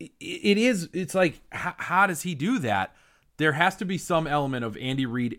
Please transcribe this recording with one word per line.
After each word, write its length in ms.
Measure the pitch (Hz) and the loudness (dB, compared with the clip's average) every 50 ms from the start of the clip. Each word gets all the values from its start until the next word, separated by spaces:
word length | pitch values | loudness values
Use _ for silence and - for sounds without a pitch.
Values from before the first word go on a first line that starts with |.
i-, 80 | 160 - - _ | -18 -18 -16 _
it 360 | 147 165 180 - - 202 202 | -10 -10 -10 0 2 4 4
is, 300 | 208 226 254 247 185 165 147 - | 6 4 2 2 0 -4 -6 -6
it's 200 | 175 185 143 - | -6 -6 -2 2
like, 280 | 190 185 160 - - _ _ - | 2 2 2 2 -4 _ _ -10
h-, 220 | - - 175 - - | -8 -8 -8 -8 -8
how 280 | - - 170 185 202 | -6 0 4 4 4
does 140 | 190 170 143 | 4 2 -2
he 120 | - 185 175 | -4 -6 -4
do 260 | 123 143 208 262 233 | -2 0 0 0 0
that? 360 | 135 113 101 95 95 - - _ _ _ _ _ _ _ _ | 0 0 0 0 0 -2 -6 _ _ _ _ _ _ _ _
There 160 | - 151 156 | 0 2 2
has 240 | 139 156 175 185 185 | 4 4 2 2 2
to 100 | - 214 | 0 -4
be 120 | 175 190 | -4 -4
some 280 | 165 - - 175 165 160 | -4 -2 0 0 0 0
element 380 | 143 143 147 143 131 131 123 120 | 0 0 0 0 0 -2 -4 -4
of 140 | 113 101 | -6 -6
Andy 280 | - 127 127 135 135 135 | -6 -6 -4 -2 -2 -2
Reid 320 | 120 117 123 120 117 - | -2 -2 -2 -2 -2 -4